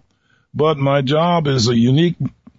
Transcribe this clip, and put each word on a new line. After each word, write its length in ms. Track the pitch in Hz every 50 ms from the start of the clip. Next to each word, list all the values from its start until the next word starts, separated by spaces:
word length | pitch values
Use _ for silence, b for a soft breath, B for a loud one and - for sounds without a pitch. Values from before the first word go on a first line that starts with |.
| - _ _ _ _ _ _ _ _ _ -
But 240 | 123 147 156 160
my 240 | 143 139 139 139 143
job 460 | 139 127 147 156 170 175 175 170 156
is 200 | 147 135 131 107
a 80 | 123 123
unique 400 | 117 117 123 131 151 170 170 165 - 135 - - _ _ - -